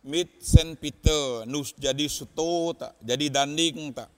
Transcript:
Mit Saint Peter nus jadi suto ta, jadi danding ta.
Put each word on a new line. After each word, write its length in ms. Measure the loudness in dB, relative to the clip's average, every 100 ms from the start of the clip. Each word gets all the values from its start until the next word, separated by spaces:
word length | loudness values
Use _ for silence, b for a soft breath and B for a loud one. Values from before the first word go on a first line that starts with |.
| -4
Mit 340 | -4 -4 _
Saint 380 | 6 8 8 -4
Peter 640 | -10 -2 0 2 0 -6 -6
nus 240 | -8 -8 -6
jadi 300 | -4 -2 -4
suto 640 | -4 -10 -4 -2 -2 -2 -6
ta, 180 | -12 -14
jadi 300 | -4 -2 0
danding 600 | 0 0 0 0 -2 -12
ta. 160 | -12 -16